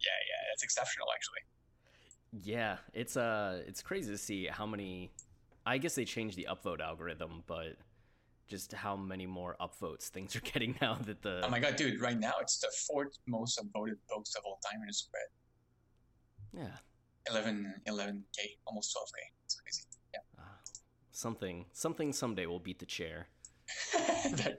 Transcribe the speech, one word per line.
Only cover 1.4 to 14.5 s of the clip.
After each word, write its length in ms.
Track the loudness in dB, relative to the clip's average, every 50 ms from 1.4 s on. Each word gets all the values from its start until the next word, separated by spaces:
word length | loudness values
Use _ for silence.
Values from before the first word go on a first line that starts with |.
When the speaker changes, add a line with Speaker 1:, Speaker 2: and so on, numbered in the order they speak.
| -8 -10 _ -20 -20 -20 -20 -20 -20 -20 -20 -20 -20 -20 -20 -20 _ _ -10 -6 -2 0
Speaker 2:
Yeah, 240 | 2 2 2 2 2 -2 -6 -6 -4
it's, 220 | -4 -2 2 2
uh, 460 | 4 4 6 6 4 4 2 2 0 -2
it's 160 | -6 -8 -6
crazy 300 | -4 -2 0 0 0 0
to 60 | -2 -2
see 280 | 0 0 0 2 2
how 200 | 0 0 0 0
many 440 | 0 0 0 -2 -2 -4 -6 -6 -8 -10 -14 -18 -18 -20 -20 -20 -20 -12 -2 2
I 120 | 4 4 4
guess 160 | 4 2 2
they 100 | 2 2
changed 320 | 2 0 0 0 0 -2
the 120 | -2 -2 -2
upvote 300 | -2 0 0 0 0 0
algorithm, 640 | 0 -2 -2 -2 -4 -4 -4 -4 -4 -6 -6 -8 -6
but 300 | -4 -4 -4 -4 -4 -6 -10 -14 -20 -20 -20 -20 -20 -20 _ _ _ -20 _ _ -8
just 240 | -6 -6 -6 -6
how 240 | -6 -2 0 0 0
many 300 | 0 0 -2 -2 -2 -4
more 300 | -4 -4 -2 -2 -4 -2 -2
upvotes 440 | -4 -4 -4 -4 -4 -4 -4 -4 -6 -8
things 260 | -6 -6 -6 -4 -4
are 60 | -4
<laughs> 120 | -2 0
getting 240 | 0 2 2 2 2 4
now 180 | 4 4 4 2 0
that 180 | -4 -4 -2
the 180 | -2 -2 0 2 2
Speaker 1:
Oh 40 | 2
my 100 | 4 4
God, 160 | 4 4 4
dude, 240 | 4 4 4 4 4
right 180 | 2 2 4 4
now 140 | 4 4 2 2
it's 180 | 4 2 2 2
the 120 | 2 0 0 0 0 0
fourth 280 | 2 2 0 0 -4 -6 -4
most 320 | 0 0 2 2 0 0 0
upvoted 360 | -2 -2 -2 -2 0 0 -2 -4 -4 -4
post 260 | -4 -4 -2 -2 -4
of 60 | -4 -4
all 140 | -4